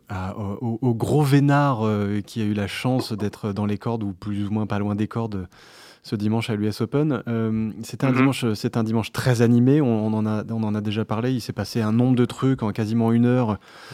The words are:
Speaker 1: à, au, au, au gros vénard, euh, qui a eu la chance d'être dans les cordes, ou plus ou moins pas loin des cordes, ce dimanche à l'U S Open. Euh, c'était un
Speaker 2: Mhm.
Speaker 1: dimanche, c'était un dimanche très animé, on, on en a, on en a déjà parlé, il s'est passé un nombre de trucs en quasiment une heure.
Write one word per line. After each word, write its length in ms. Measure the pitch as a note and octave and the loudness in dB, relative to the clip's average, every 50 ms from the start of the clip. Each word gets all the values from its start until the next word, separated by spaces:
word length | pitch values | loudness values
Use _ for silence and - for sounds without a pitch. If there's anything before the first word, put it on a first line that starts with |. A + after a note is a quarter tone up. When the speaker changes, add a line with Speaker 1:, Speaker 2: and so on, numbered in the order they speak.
| - - | -12 -10
Speaker 1:
à, 280 | G2+ F#2 F#2 F#2+ - - | -8 -8 -8 -8 -8 -8
au, 200 | G#2 G2 G2+ - | -6 -8 -6 -6
au, 180 | B2+ A#2 A#2 - | -6 -6 -4 0
au 140 | - B2+ A#2 | 0 0 0
gros 280 | A2+ - - B2 D3+ D3+ | 0 0 2 2 4 4
vénard, 640 | C3+ C#3 C#3 C#3+ C#3+ C#3+ C#3+ C#3+ C#3 C3 G#2+ A2 | 6 6 6 6 6 4 4 4 2 2 2 0
euh, 340 | A2 G#2+ G#2 G#2 G2+ G#2 G#2 G2+ | 0 2 2 0 0 -2 -2 -4
qui 180 | - - A2+ | -4 -6 -4
a 40 | G#2+ | -2
eu 100 | G#2 G#2 | 0 0
la 120 | G2+ G2+ | 0 -2
chance 460 | F#2+ - - - B2+ C3 B2+ A2+ - A2+ | -4 -6 -4 -2 0 0 0 -2 -4 -4
d'être 400 | G2+ G#2 G2+ - - - G#2+ G2 | -4 -4 -4 -6 -6 -6 -6 -4
dans 140 | G#2 G#2 | -2 -2
les 100 | G#2 G#2 | -2 -2
cordes, 260 | G2+ - A#2+ A#2 A2+ G#2+ | -4 -4 -4 -4 -4 -4
ou 100 | G2+ F#2 | -6 -8
plus 340 | F2 - G#2+ G2+ G2+ G2+ | -8 -8 -8 -6 -4 -4
ou 40 | G2 | -2
moins 160 | G#2+ G#2+ G#2+ | -2 -2 -2
pas 120 | G2+ G#2 G2+ | -2 -2 -2
loin 160 | G2+ G#2 G#2 | -2 -2 -2
des 140 | G2+ G#2+ G2+ | -2 -2 -2
cordes, 380 | - A#2 A2+ A2+ G#2 F#2+ F2+ - - - - - - - - - - _ - | -2 -4 -6 -4 -6 -8 -8 -10 -14 -20 -20 -20 -20 -20 -20 -20 -20 _ -10
ce 140 | - B2 | -6 -4
dimanche 320 | G#2 G#2 G#2+ A2 A2+ A2 - | -2 0 0 0 0 0 -2
à 60 | A2+ | -2
l'U 120 | G#2 G#2 | -2 0
S 140 | G#2+ G#2 - | -2 -2 -2
Open. 420 | A#2+ G2+ - C#3+ D3+ D#3 C3+ G#2+ - - | -4 -2 0 0 0 0 0 -2 -2 -4
Euh, 420 | A#2 A2+ A2+ A2 G#2+ A2 A2 A2 - G#2 A#2 | -2 -2 -2 -2 -2 -2 -4 -4 -6 -10 -12
c'était 240 | - - A2 - | -12 -6 -2 0
un 60 | C3+ B2+ | 0 2
Speaker 2:
Mhm. 40 | |
Speaker 1:
dimanche, 380 | B2+ C3 C#3 C3 - - A#2 G#2+ | 4 2 2 2 0 0 -2 -2
c'était 240 | - - A#2+ - A#2+ | 0 -2 -2 0 0
un 60 | A2+ | 0
dimanche 280 | A2+ A2+ A2+ G#2 - - | 0 0 -2 -2 -2 -6
très 300 | - - C3 B2 A2 A#2+ | -2 0 2 4 4 4
animé, 400 | A2+ A#2+ A#2+ B2 C3 C#3 D#3 D3 | 6 6 6 6 6 4 4 4
on, 240 | A#2+ A2+ G#2+ G#2+ | 2 2 2 0
on 80 | A2 A2 | 0 0
en 100 | A2 G#2+ | 0 0
a, 180 | A2 G#2+ G#2+ G2 G2 | 0 -2 -2 -4 -4
on 120 | A2+ A2+ A2 | -4 -4 -2
en 120 | G#2+ G#2 | -2 -2
a 60 | G#2+ | -2
déjà 240 | G#2 G#2+ G2+ A2 G#2+ | -2 -2 -2 -2 -2
parlé, 280 | - G#2+ G#2+ A#2 B2+ C3 | -2 -2 -2 -2 -2 -2
il 100 | A#2 - | -2 -4
s'est 100 | - - | -6 -6
passé 300 | - G2+ - - A#2+ A2 | -6 -6 -4 -2 -2 0
un 100 | G#2+ A2 | 2 2
nombre 240 | A#2 B2 B2+ B2+ | 4 4 4 4
de 80 | A#2+ B2 | 4 2
trucs 380 | - - - C3 C3 C3 B2+ A#2 | 0 0 0 0 0 2 2 0
en 100 | G#2 G2 | -4 -2
quasiment 400 | - A2 G#2 A2+ A#2 A2+ A2+ A#2 | -2 -2 0 0 2 2 4 4
une 140 | A#2 A#2+ | 4 4
heure. 320 | A#2+ B2 B2+ A#2+ G#2+ G2+ - - - - - - - | 4 4 4 2 2 0 -4 -4 -16 -20 -20 -20 -20